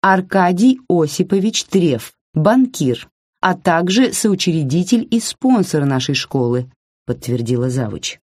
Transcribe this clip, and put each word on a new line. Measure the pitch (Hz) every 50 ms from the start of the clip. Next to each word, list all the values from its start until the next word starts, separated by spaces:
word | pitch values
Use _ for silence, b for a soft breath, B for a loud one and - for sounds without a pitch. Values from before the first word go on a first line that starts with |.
"Аркадий | - 196 190 185 185 185 - 196 185 175 180 175 220 254 262 254 - _
Осипович | 175 175 156 151 - - 180 185 202 196 185 220 - - -
Треф, | _ - 196 175 165 131 110 - - _ _ _ _ _
банкир, | 156 156 156 151 156 262 247 - - 160 127 120 - - _ _ _ _ _ _ _
а | - 185 185
также | 190 _ 190 165 165 180 175 190 233 262 - -
соучредитель | - - 220 196 190 - 180 165 160 151 131 131 170 180 185 254 226 226 -
и | - 233
спонсор | - - - _ - 262 262 220 180 - - 156 143
нашей | 139 135 131 127 - 143
школы", | 127 - - - 139 123 120 120 123 127 127 _ _ _ _ _ _ _
подтвердила | - - - - - 120 120 117 113 127 120 123 127
завуч. | 123 135 123 110 98 - - - - _ _ _